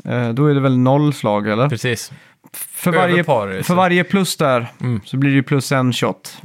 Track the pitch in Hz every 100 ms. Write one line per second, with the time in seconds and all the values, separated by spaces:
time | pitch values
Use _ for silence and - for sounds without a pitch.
0 | - 120 120 117 147 139 135 127 127 139
1 | 147 135 110 104 107 107 139 120 127 113
2 | - - - _ _ - - - 180 170
3 | 180 175 165 123 101 95 - 180 185 175
4 | - 196 180 - 147 123 117 - 123 113
5 | - 131 139 139 131 143 - 135 127 120
6 | 117 - - -